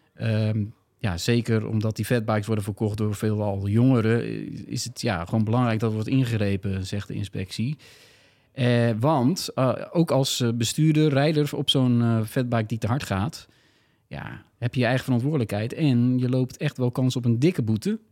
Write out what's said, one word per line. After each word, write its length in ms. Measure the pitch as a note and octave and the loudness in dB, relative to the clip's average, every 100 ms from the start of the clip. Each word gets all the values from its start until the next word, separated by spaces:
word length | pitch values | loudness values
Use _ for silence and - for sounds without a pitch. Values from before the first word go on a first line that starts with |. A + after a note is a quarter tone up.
| _ | _
Ehm, 500 | - A2+ G#2+ G#2+ G#2+ G#2 - _ _ | -6 -2 0 0 0 -4 -8 _ _
ja, 200 | A2 E2+ | -4 -2
zeker 500 | - A#2+ A#2 A2 G#2+ | 0 0 2 -2 0
omdat 280 | G#2+ A2 G#2+ | -2 -2 -2
die 100 | G#2 | -2
fatbikes 400 | B2 A2 G#2+ G#2 | 0 0 -2 0
worden 160 | G#2+ | -2
verkocht 340 | G2+ G2 G#2+ G#2 | -2 -2 -2 -2
door 180 | G#2+ G2+ | -4 -2
veelal 520 | G#2+ G#2+ G#2 G2 G2+ | -2 0 -2 -2 0
jongeren, 560 | A2 C3 B2 A2 A#2 A2+ G#2+ - - - | 4 6 4 2 0 -2 -6 -8 -12 -8
is 160 | A#2 | -8
het, 180 | A#2 - | -8 -6
ja, 240 | A#2+ F2+ E2+ | -4 -2 -2
gewoon 180 | A#2 | 0
belangrijk 360 | G#2+ A#2+ B2 A2 | 2 2 2 0
dat 100 | A2+ | -2
er 60 | G#2+ | -2
wordt 140 | G#2+ | 0
ingegrepen, 760 | C3 B2 A2 G2+ G2 G2 F#2+ F#2+ | 0 0 0 0 -2 -2 -6 -6
zegt 220 | G2+ - | -8 -6
de 60 | |
inspectie. 640 | G#2 G2+ G#2+ F#2+ - A#2 D3+ - - - _ _ _ _ | -8 -8 -8 -8 -6 -6 -6 -14 -20 -20 _ _ _ _
Eh, 380 | - B2 A#2+ A#2 A2 | -2 2 2 2 2
want, 500 | C#3 D3 B2 F#3 - - | 2 2 2 0 -4 0
eh, 180 | B2+ G#2+ - | 0 0 -2
ook 200 | E3+ E3 | 0 2
als, 280 | C3 C3+ - | 2 0 0
eh, 80 | A#2+ | 0
bestuurder, 560 | A#2 A#2 - D#3 D3+ D#3 | 0 -2 2 4 4 4
rijder 460 | C3+ D3+ D3+ D3 - | 4 2 2 0 -2
op 140 | C#3 | 0
zo'n, 320 | C#3 B2+ A#2+ | 4 4 4
eh, 200 | A#2 A2+ A2 | 4 2 0
fatbike 400 | C#3 B2 A#2 G#2+ | -2 0 0 0
die 120 | A2+ | -2
te 100 | G2+ | -2
hard 160 | C3 | -2
gaat, 440 | - F#2+ A2 - - _ _ _ _ _ _ | -2 -2 -2 -6 -20 _ _ _ _ _ _
ja, 340 | C#2+ - - - _ | -14 -12 -14 -20 _
heb 160 | A#2+ | -4
je 60 | C3 | 0
je 60 | A#2 | 2
eigen 180 | B2+ - | 0 0
verantwoordelijkheid 680 | B2 C3+ D#3 A2 G#2 A2+ | 0 0 -2 -2 -2 -4
en 460 | - D#3 A#2+ B2 B2+ | 0 2 4 4 2
je 100 | B2 | 0
loopt 280 | B2+ B2+ - | 0 -2 -4
echt 200 | D#3 - | -6 -2
wel 140 | B2 | -2
kans 240 | C3+ C3 B2 | 0 0 0
op 100 | A#2+ | 0
een 140 | A#2 | 2
dikke 220 | D#3 F3+ | 2 2
boete. 380 | A2 A2 G3 A3 - | -2 0 -2 -6 -10